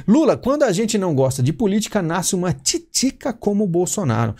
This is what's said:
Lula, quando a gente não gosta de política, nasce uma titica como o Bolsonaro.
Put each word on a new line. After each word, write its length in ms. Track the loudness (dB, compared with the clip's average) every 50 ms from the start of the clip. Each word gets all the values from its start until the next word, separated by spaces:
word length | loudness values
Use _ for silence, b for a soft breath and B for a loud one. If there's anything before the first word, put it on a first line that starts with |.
| 0 2
Lula, 280 | 4 4 4 4 2
quando 280 | 2 0 -2 0 2 2
a 80 | 2 2
gente 260 | 0 0 0 0 -2
não 160 | 0 0 0
gosta 280 | 2 0 0 0 0 0
de 80 | 0 0
política, 500 | 0 0 0 0 0 -2 -2 -2 -2 -2
nasce 320 | 0 -2 -2 -2 -2 -2
uma 180 | -2 -2 -2 -4
titica 800 | -2 -2 -4 -4 -4 -6 _ -4 -2 -2 -2 -2 -4 -6 -8 -8
como 300 | -4 -2 -2 0 0 0
o 60 | 0
Bolsonaro. 680 | 0 0 0 0 -2 -2 -2 0 0 0 0 -2 -4